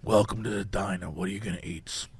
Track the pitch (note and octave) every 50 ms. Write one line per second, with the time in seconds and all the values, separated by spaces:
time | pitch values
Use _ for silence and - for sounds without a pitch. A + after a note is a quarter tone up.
0 | - - A2 G#2+ A2 - - A2+ G#2+ B2 G#2+ G2+ G2 G2 F#2+ G2+ G2 G2 F#2 F2
1 | F2 E2 D#2 D#2 F2+ F#2+ G2 G2 A2 G#2 E2 - - - F2 D#2+ - - - -
2 | - - -